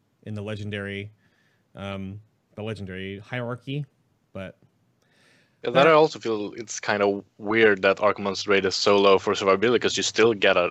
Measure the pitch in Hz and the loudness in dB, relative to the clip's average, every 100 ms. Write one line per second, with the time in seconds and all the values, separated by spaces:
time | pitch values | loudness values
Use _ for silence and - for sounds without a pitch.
0 | _ _ - 107 101 104 104 104 101 98 | _ _ -14 -10 -10 -10 -8 -8 -8 -10
1 | 104 _ _ _ _ _ _ - 98 98 | -12 _ _ _ _ _ _ -14 -12 -10
2 | 95 101 _ _ _ - 110 98 95 92 | -12 -14 _ _ _ -12 -10 -10 -10 -12
3 | 95 98 - 123 120 123 - 143 143 _ | -12 -12 -12 -10 -8 -10 -8 -10 -10 _
4 | _ _ _ 95 95 - _ _ _ _ | _ _ _ -14 -14 -18 _ _ _ _
5 | _ _ _ _ _ _ 120 127 156 156 | _ _ _ _ _ _ -2 4 6 6
6 | 156 - 117 107 101 - 110 - - 104 | 4 0 -4 -4 -6 -10 -14 -10 -4 0
7 | 101 101 - - 104 113 110 98 98 95 | 0 0 -8 -12 -2 4 4 4 2 2
8 | 104 98 101 92 101 98 95 - 107 101 | 0 0 -4 -4 0 2 2 0 2 4
9 | 98 95 104 95 101 98 113 113 98 - | 6 4 2 0 2 2 2 2 0 -2
10 | 92 - 113 101 101 92 87 | -2 2 2 4 2 2 0